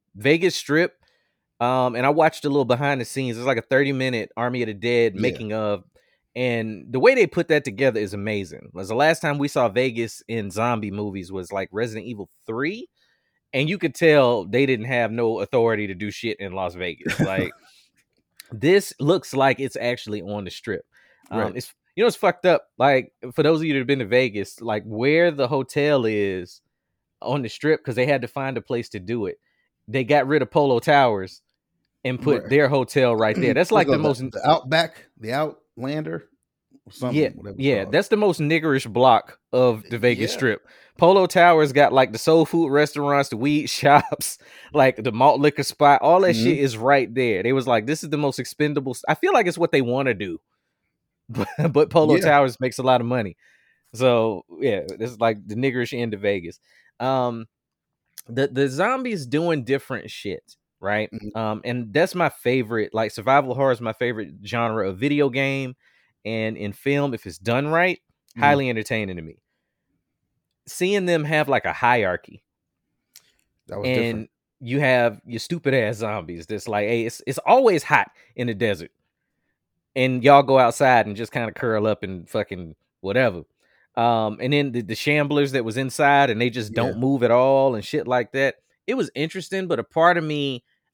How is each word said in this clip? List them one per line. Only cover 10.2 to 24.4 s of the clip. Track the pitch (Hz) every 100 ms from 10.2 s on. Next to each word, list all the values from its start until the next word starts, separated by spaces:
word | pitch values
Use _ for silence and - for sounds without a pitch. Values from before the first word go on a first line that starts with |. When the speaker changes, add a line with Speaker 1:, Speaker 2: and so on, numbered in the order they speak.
| -
Speaker 1:
in | 113 101
zombie | 98 120 113 104
movies | 101 104 95 87
was, | 95 87
like, | 98 92
Resident | 98 120 110 101
Evil | 104 92 _ -
three, | 113 151 220 349 _ _ _ _ _ _
and | 135 151
you | 196
could | 160
tell | - 165 147 123 117
they | 92 123
didn't | 135 117 117
have | 123 113
no | 113 117 110
authority | 101 123 117 107 101
to |
do | 92 104
shit | - 113 104
in | 98
Las | 92 90
Vegas. | 90 90 - - -
Speaker 2:
<laughs> |
Speaker 1:
Like, | - 95 90 - _ _ _ _ _ _ _ - _
this | 110 143 196 - -
looks | 127 190 -
like | 131 135 131
it's | 135 -
actually | 120 123 107 104
on | 90 104
the | 92
Strip. | - 117 90 - _ _ _ _
Um, | 110
Speaker 2:
Right. | 92 127
Speaker 1:
it's, | - _ _ -
you |
know, | 233
it's | -
fucked | 196 - 185
up. | 160 - -
Like, | 135 131 - _ 123
for | 139
those | 147 160
of | 160
you |
that | 135
have | 123
been | 139
to | 101
Vegas, | 123 127 101